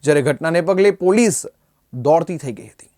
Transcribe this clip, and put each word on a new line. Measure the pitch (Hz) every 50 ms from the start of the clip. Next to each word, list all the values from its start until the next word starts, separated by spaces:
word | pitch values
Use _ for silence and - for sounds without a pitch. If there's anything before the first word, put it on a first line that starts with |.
| -
જ્યારે | 147 151 143
ઘટનાને | 135 127 143 - - 160 165 170
પગલે | 170 165 196 185 196 202
પોલીસ | 190 - 180 180 190 214 240 220 160 - - - _ _ _ _ _ _ _ _ -
દોડતી | 123 120 139 151 220 185 - 185 156
થઈ | - 135
ગઈ | 113 98 - 104
હતી. | _ _ - _ _